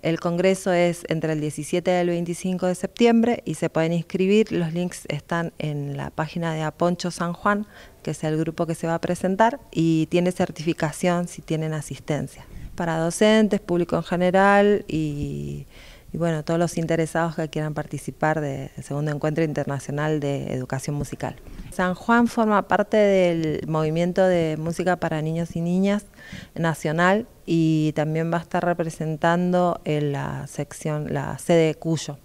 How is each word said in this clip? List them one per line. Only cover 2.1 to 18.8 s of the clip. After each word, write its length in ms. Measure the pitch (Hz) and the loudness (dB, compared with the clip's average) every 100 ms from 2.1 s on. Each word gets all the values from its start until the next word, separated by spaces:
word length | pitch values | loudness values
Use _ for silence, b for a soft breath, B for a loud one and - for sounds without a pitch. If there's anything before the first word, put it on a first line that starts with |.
| 170 170 170 185 185 185 | 0 -2 -4 -4 -2 -2
de 80 | |
septiembre 680 | 180 196 - 233 233 226 226 - | -2 -6 4 6 6 4 0 -4
y 80 | |
se 160 | 160 165 | -4 -2
pueden 240 | - 160 | 0 0
inscribir. 580 | 170 160 180 190 208 220 | 0 -2 0 4 4 4
Los 220 | 175 165 | 0 -2
links 320 | 165 180 - - | -2 -4 -6 -8
están 460 | 147 - 170 165 - | -8 -4 -4 -4 -6
en 380 | 151 147 143 143 | -6 -4 -6 -6
la 140 | 139 | -8
página 420 | - 156 180 165 | -6 -6 -4 -4
de 80 | 156 | -2
Aponcho 500 | 156 - 175 175 180 | -4 0 0 0 -4
San 220 | - 175 | -4 -6
Juan, 340 | 170 208 208 208 B B B | -2 0 0 -2 B B B
que 80 | - | -8
es 120 | 156 | -4
el 140 | 160 156 | -2 0
grupo 300 | 160 160 165 | -2 -2 -4
que 80 | |
se 120 | 165 165 | -2 -2
va 100 | 165 | -2
a 40 | |
presentar, 600 | - 180 185 190 226 277 - | -2 -2 0 2 2 0 -8
y 360 | - 165 160 156 | 0 2 2 2
tiene 240 | 175 180 | 2 0
certificación 960 | 180 180 160 156 160 156 - 180 175 175 | 0 -4 -2 -6 -2 -4 -2 0 0 -2
si 140 | - | -8
tienen 320 | - 160 156 | -6 -4 -2
asistencia. 720 | 156 - 139 - 147 139 - - B B | -6 -8 -14 -4 -4 -4 -10 -18 B B
Para 240 | - 170 160 | -6 -2 0
docentes, 640 | 165 - 214 220 214 196 | -2 4 6 6 4 2
público 360 | - 175 170 170 | 0 0 2 -2
en 60 | |
general 840 | 170 175 180 190 196 202 202 208 - | -2 0 4 6 6 6 6 4 0
y, 760 | 160 156 143 143 143 143 143 139 B B B B | -4 -2 -4 -6 -6 -8 -8 -12 B B B B
y 60 | 160 | -4
bueno, 260 | 170 160 | -2 -2
todos 160 | 147 165 | 0 0
los 160 | 170 - | 0 0
interesados 580 | 165 165 160 165 165 | 0 0 0 0 -2
que 140 | 156 160 | -2 -4
quieran 240 | 160 156 | -4 -4
participar 680 | 156 151 147 - - 156 156 | -4 -6 -8 -10 -2 0 0
de, 280 | 147 139 135 | -2 -6 -8
del 80 | - | -12